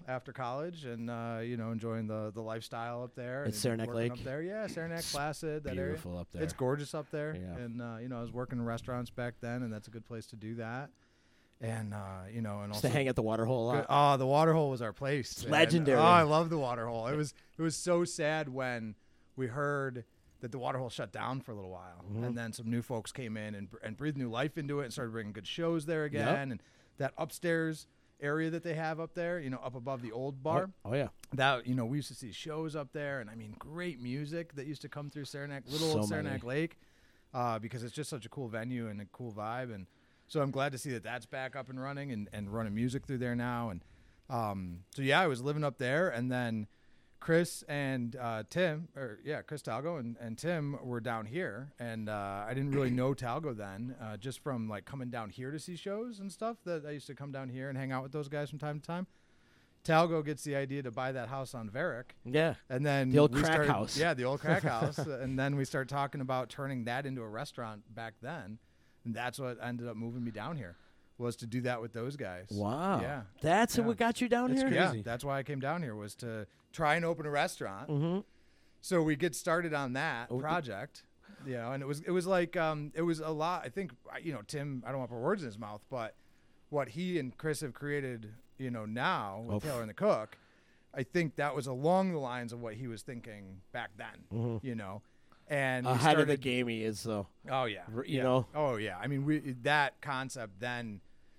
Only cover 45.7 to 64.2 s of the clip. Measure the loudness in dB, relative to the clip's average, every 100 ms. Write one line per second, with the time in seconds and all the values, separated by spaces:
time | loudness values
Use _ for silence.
45.7 | 0 2 4 2 2 0 0 0 -2 -4
46.7 | _ -20 -20 _ -10 4 4 4 -2 -4
47.7 | -2 0 0 -2 -4 -4 -4 -2 2 2
48.7 | 0 -6 -8 -8 -8 -6 -6 -6 -8 -4
49.7 | -4 -2 -4 -6 -6 -8 -4 -2 0 -2
50.7 | -4 -4 -4 -2 -4 -4 -4 -4 -6 -10
51.7 | -10 -8 -6 -4 -2 -2 -4 -4 -2 0
52.7 | 2 2 2 2 0 -2 -2 -4 -6 -6
53.7 | -6 -8 -8 -8 -8 -8 -8 -4 -2 -2
54.7 | -4 -6 -8 -6 -6 -6 -8 -8 -6 -8
55.7 | -8 -6 -4 -6 -8 -10 -4 -6 -4 -4
56.7 | -4 -4 -8 -8 -10 -8 -6 -6 -6 -4
57.7 | -4 -2 -2 -2 -4 -4 -4 -4 -4 -4
58.7 | -6 -4 -4 -4 _ _ _ _ _ _
59.7 | _ 6 8 8 4 0 -2 0 0 0
60.7 | -2 -4 -2 -2 -2 -4 -4 -6 -6 -6
61.7 | -2 -2 -4 -10 -12 2 4 4 2 -4
62.7 | 0 4 4 6 10 10 8 6 6 6
63.7 | 4 2 2 2 4